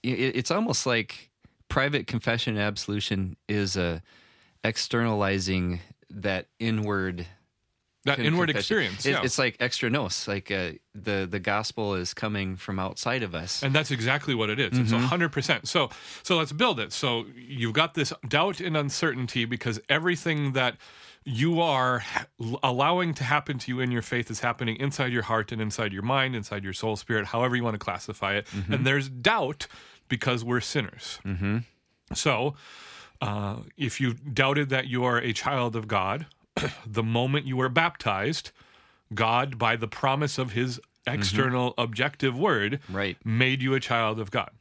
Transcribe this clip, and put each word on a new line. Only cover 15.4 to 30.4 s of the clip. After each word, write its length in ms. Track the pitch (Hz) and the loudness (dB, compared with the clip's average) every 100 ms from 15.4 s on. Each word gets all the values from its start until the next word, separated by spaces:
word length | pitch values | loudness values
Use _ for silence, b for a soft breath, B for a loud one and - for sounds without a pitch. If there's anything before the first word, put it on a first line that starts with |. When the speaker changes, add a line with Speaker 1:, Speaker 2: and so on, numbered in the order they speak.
| 135 131 - | 0 0 0
Speaker 2:
So, 220 | 180 135 B B B | 0 0 B B B
so 140 | - 175 | 0 2
let's 140 | 156 | 2
build 280 | 151 247 135 | 2 2 2
it. 120 | 104 | -4
So 320 | - 139 117 110 120 | -2 0 0 -4 -14
you've 380 | 123 135 117 | -10 -2 0
got 200 | 110 160 | 2 2
this 180 | - 139 156 123 | 2 -2 -2 0
doubt 320 | 147 185 180 | 2 2 0
and 160 | 185 156 | -2 0
uncertainty 680 | 143 - 165 131 120 127 113 | 0 0 0 0 -2 -2 -2
because 340 | 120 123 110 - | -2 -2 -4 0
everything 640 | 147 175 175 170 151 143 | 0 2 0 0 0 0
that 240 | 131 123 - B B B B - | 2 0 -2 B B B B -6
you 320 | 117 160 165 | 0 2 4
are 380 | 170 135 127 123 | 4 4 4 0
ha-, 260 | 104 - - _ | 0 -4 -4 _
l-, 200 | 113 127 | -6 0
allowing 500 | 131 123 143 180 175 147 | 0 4 2 4 0 -2
to 80 | |
happen 340 | 123 147 - 131 | 0 0 0 -6
to 120 | 127 | -4
you 80 | 127 | -2
in 120 | 127 | 0
your 120 | 120 | 0
faith 260 | - 120 117 | 0 -2 -2
is 100 | 113 | -2
happening 340 | 120 113 117 110 | -2 -2 -4 -2
inside 340 | 139 139 127 | -4 0 0
your 120 | 120 | 0
heart 280 | 107 113 104 | 0 0 0
and 80 | 113 | -4
inside 300 | 110 104 110 | -4 -2 -4
your 120 | 95 | -2
mind, 320 | 110 135 131 120 | 0 2 2 -2
inside 280 | 104 101 | -6 -6
your 100 | 95 | -6
soul, 220 | 92 113 104 | -4 -2 -4
spirit, 300 | - 110 95 | 0 0 0
however 280 | 117 123 123 | 0 2 2
you 80 | |
wanna 160 | 120 104 | 0 -2
classify 560 | - 90 - 107 95 101 | -4 -6 -8 -4 0 -2
it. 100 | - | -2
Speaker 1:
Mm-hmm. 260 | 98 87 | -6 -2
Speaker 2:
And 120 | 135 127 | 2 2
there's 220 | 139 135 | 2 -2
doubt 580 | 127 151 220 139 156 - B B B _ | -2 0 2 0 -4 -12 B B B _
because 360 | 123 131 123 | -2 0 0